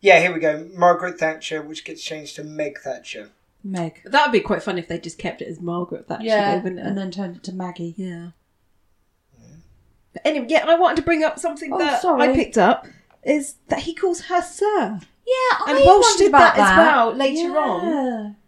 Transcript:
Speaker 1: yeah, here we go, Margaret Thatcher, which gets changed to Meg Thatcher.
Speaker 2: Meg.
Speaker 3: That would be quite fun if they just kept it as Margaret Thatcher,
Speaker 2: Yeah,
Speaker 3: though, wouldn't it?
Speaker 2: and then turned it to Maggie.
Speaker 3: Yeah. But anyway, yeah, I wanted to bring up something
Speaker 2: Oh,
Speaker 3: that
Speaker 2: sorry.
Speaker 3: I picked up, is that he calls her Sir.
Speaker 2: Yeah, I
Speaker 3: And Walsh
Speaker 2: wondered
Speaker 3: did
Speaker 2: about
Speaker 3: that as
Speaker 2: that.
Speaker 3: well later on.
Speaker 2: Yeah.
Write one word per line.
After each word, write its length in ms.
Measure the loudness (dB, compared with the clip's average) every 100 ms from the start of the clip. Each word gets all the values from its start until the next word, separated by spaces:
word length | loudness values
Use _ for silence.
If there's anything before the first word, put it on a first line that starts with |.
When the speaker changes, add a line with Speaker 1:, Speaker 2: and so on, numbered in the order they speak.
Speaker 1:
yeah, 200 | 8 6
here 140 | 6
we 60 | 0
go, 280 | -2 -2 -8 2
Margaret 420 | 2 2 -2 -4
Thatcher, 440 | -4 -4 -10 -10
which 200 | -10 -16 -16
gets 160 | -16
changed 340 | -12 -12 -14 -16
to 80 |
Meg 340 | -16 -8 -8 -8
Thatcher. 500 | -12 -12 -12 -16 -18 _ _ _ -10
Speaker 2:
Meg. 360 | -6 -8 -10
Speaker 3:
That 220 | -2 0 2
would 60 |
be 80 | 0
quite 220 | 0 -4
fun 140 | -4 -8
if 120 | -6
they 100 | -10
just 180 | -10 -10
kept 240 | -10 -10
it 80 | -12
as 100 | -10
Margaret 480 | -8 -8 -8 -12 -12
Thatcher, 180 | -10
Speaker 2:
Yeah, 320 | -2 0 0 -2
Speaker 3:
though, 80 |
wouldn't 160 | -4 -8
it? 40 | -8
Speaker 2:
and 120 | -8
then 120 | -8
turned 260 | -8 -10 -12
it 60 |
to 80 | -14
Maggie. 400 | -10 -10 -10 -12 -10
Speaker 3:
Yeah. 360 | -12 -12 -16 _ _ _ _ _ _ _ _ _ _ _ -20 -20 _ _ _ _ _
But 100 | -4 -2
anyway, 200 | -2 0
yeah, 160 | 0 2
I 60 | 2
wanted 180 | 4 2
to 60 |
bring 220 | 0 0
up 140 | 0 -2
something 340 | -8 -8 -8
Speaker 2:
Oh, 60 | -4
Speaker 3:
that 240 | -2 0
Speaker 2:
sorry. 180 | 0 2 2
Speaker 3:
I 60 |
picked 240 | 2 0 2
up, 280 | 4 2 -2 -20 _ _
is 320 | -2 -2 -2 -14 _
that 120 | -6
he 140 | -6
calls 280 | -4 -4 -4 -4
her 160 | -4
Sir. 560 | -4 -4 -2 -2 -4 -6 -14 _ -4
Speaker 2:
Yeah, 300 | 0 0 0
I 0 | 0
Speaker 3:
And 100 | 4 8
Walsh 160 | 8
Speaker 2:
wondered 160 | 6 4
Speaker 3:
did 100 | 6
Speaker 2:
about 280 | 8 6 6
Speaker 3:
that 20 | 4
as 60 | 6
Speaker 2:
that. 0 | 6 6
Speaker 3:
well 180 | 2
later 440 | 0 -2 0 -2 -2
on. 280 | -2 -2 -2
Speaker 2:
Yeah. 440 | -2 -4 -6 -10 -14